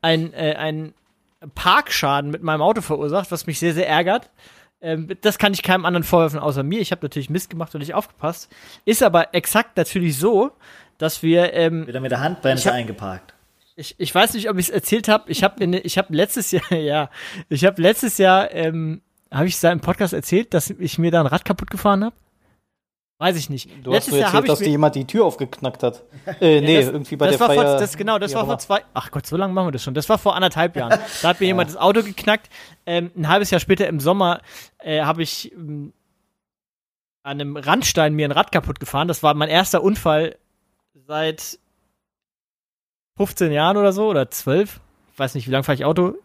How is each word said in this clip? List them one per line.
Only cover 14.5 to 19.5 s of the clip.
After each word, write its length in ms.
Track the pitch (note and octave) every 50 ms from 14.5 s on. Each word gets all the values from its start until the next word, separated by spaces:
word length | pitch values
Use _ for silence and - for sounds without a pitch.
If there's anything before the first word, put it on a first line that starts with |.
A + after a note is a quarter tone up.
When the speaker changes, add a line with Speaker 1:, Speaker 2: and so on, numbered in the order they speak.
Speaker 1:
ob 60 | G#3 F3+
ich's 120 | F3+ -
erzählt 380 | - F#3+ - - G#3 A#3 G#3+ -
hab. 200 | G#3+ G#3+ - -
Ich 140 | E3 - F#3+
hab 160 | G3+ - -
in, 120 | G3 F3 F3+
ich 240 | F#3 - F3 - G3
hab 120 | - -
letztes 400 | D#3 D3+ G3 G#3 - - G3+ -
Jahr, 220 | - F3 - - F#3
<laughs> 0 |
ja, 380 | E3 D#3 D3 C#3+ D#3 D3 C3 - - - - - F#3+ D#3 _
ich 140 | D#3 C#3 D3
hab 120 | F#3+ G3 F3
letztes 380 | E3 F#3 A3 - - A#3 - -
Jahr, 320 | G3 F#3 F#3 F#3+ G#3 - -
ähm, 500 | E3+ E3 D#3+ D#3+ E3 D#3+ D#3 D#3+ F#3+ _ _ _ _ _ _
hab 140 | - - D#3
ich's 160 | F#3